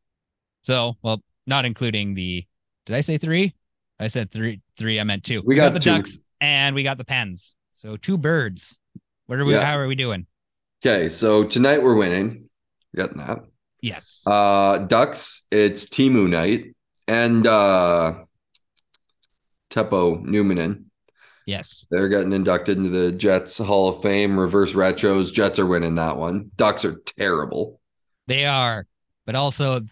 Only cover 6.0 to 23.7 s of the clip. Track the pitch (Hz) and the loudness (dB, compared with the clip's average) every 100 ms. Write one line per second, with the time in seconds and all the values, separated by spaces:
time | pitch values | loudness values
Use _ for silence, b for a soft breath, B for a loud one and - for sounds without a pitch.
6 | - - _ _ 147 143 139 139 135 131 | -2 -10 _ _ -2 0 0 0 -4 -6
7 | 123 131 107 90 - _ _ _ 107 107 | -6 -6 -6 -12 -18 _ _ _ -16 -10
8 | - 190 147 165 113 87 - - _ - | -4 -2 0 0 -2 -8 -16 -20 _ -20
9 | _ _ - 127 143 107 139 147 135 135 | _ _ -8 -2 2 2 2 -2 -2 -4
10 | 123 95 85 _ _ _ _ _ - 104 | -4 -6 -10 _ _ _ _ _ 0 2
11 | 82 82 113 107 107 120 135 147 127 110 | 0 0 4 4 4 4 4 4 4 4
12 | 92 90 107 120 - _ _ _ _ - | 2 0 -2 -6 -20 _ _ _ _ -6
13 | 92 - 71 117 - _ _ _ 117 82 | -6 -6 -10 -10 -12 _ _ _ -10 -10
14 | - - 98 104 101 98 98 95 95 113 | -14 -8 0 2 4 4 2 0 2 2
15 | 143 - - - _ 107 104 101 - - | 2 -2 -6 -8 _ 2 2 0 -4 2
16 | 135 123 95 85 85 110 - _ _ _ | 4 4 2 2 0 -2 -4 _ _ _
17 | - 113 117 117 113 110 101 95 87 85 | -2 0 2 4 4 4 4 4 4 2
18 | 82 85 - _ _ - _ _ _ _ | 0 -4 -16 _ _ -20 _ _ _ _
19 | _ _ _ _ _ _ _ 113 104 95 | _ _ _ _ _ _ _ -4 0 2
20 | 87 82 65 104 101 90 80 104 - _ | 2 0 -2 0 2 0 -2 -6 -12 _
21 | _ b b b - 98 - - - 87 | _ b b b -10 -10 -8 -12 -4 -2
22 | 98 101 95 98 92 90 - 95 95 90 | 2 0 0 0 0 0 0 0 0 0
23 | 87 90 104 92 - - 101 | 0 0 2 2 -2 -8 0